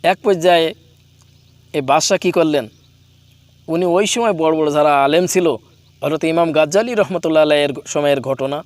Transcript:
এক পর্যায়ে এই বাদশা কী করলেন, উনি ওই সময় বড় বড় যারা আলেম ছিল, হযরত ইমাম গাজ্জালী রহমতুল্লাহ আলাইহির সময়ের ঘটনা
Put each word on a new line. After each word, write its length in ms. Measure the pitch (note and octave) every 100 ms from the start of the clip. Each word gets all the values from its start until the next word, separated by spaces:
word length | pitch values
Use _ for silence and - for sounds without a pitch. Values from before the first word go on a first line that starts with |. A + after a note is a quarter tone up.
এক 160 | E3 F#3
পর্যায়ে 520 | G3 F#3 F3 E3+ D#3+ - _ _ _ _ _ _ _ _ _
এই 80 | D3+
বাদশা 380 | C3 D3 - F#3+
কী 120 | F#3
করলেন, 380 | F3 D#3+ D3 A2 _ _ _ _ _ _ _ _ _ -
উনি 160 | D#3+
ওই 220 | F3+ F3 G#3
সময় 260 | A#3+ A#3
বড় 240 | F3 D#3+ D#3+
বড় 160 | D3+
যারা 320 | D3 D3+ C#3+
আলেম 220 | C#3 D#3 F3+
ছিল, 300 | F#3 E3+ A#2+ _ _ _ _
হযরত 220 | C#3+ D#3
ইমাম 280 | D#3+ E3 E3
গাজ্জালী 420 | D3+ D#3 F#3 A#3
রহমতুল্লাহ 480 | A3+ G3+ F3+ D#3+ D#3+
আলাইহির 320 | D3+ D3 C#3+ C3+ -
সময়ের 340 | D3+ D3 C#3
ঘটনা 440 | B2+ C3+ C3+ C#3+